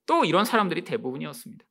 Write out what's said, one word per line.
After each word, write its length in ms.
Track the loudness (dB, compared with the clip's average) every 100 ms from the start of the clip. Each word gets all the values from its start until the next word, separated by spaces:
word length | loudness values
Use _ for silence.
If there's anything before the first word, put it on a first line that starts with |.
| 0
또 180 | 2
이런 200 | 4 4
사람들이 400 | 4 2 0 -2
대부분이었습니다. 800 | -4 -6 -6 -8 -10 -12 -18 -20 _